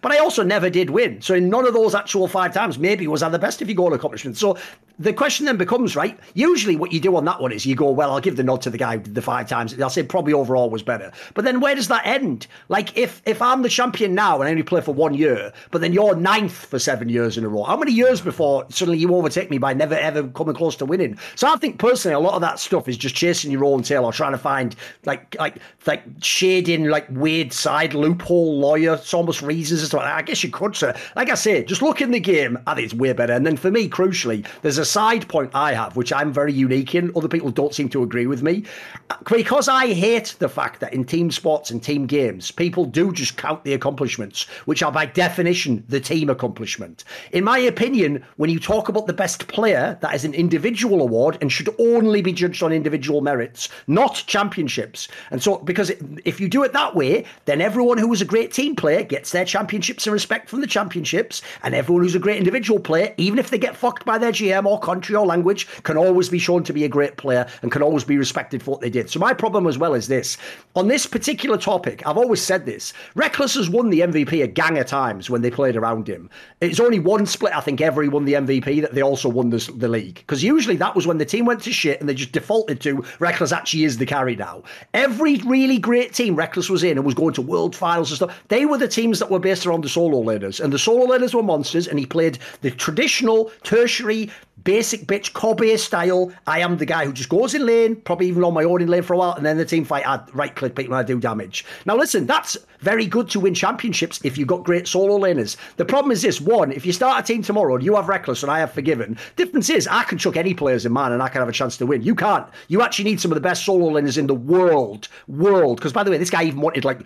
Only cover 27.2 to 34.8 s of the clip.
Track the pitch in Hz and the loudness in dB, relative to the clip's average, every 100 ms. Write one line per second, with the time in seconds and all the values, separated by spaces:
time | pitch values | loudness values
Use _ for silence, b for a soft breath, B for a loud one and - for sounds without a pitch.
27.2 | 151 160 143 - 147 143 160 147 151 175 | 0 0 -2 -4 -2 0 0 2 2 0
28.2 | - 175 165 143 139 156 160 156 - 175 | 2 2 4 2 2 4 4 2 0 0
29.2 | 170 147 139 165 151 165 151 143 127 151 | 0 -2 -4 -4 -2 -2 0 -2 -2 -4
30.2 | 156 285 180 - 208 185 135 B B - | -4 -4 -4 -4 -4 -2 -2 B B -4
31.2 | 254 269 220 180 123 180 294 - 277 240 | -2 0 2 0 0 0 0 2 0 0
32.2 | 175 165 131 120 - 123 113 117 131 123 | 2 2 2 -2 -4 -4 -4 -2 0 2
33.2 | 120 120 151 147 185 220 196 - 185 175 | 2 2 2 2 2 2 0 0 0 0
34.2 | 120 110 104 B 156 139 | -2 -4 -6 B -2 0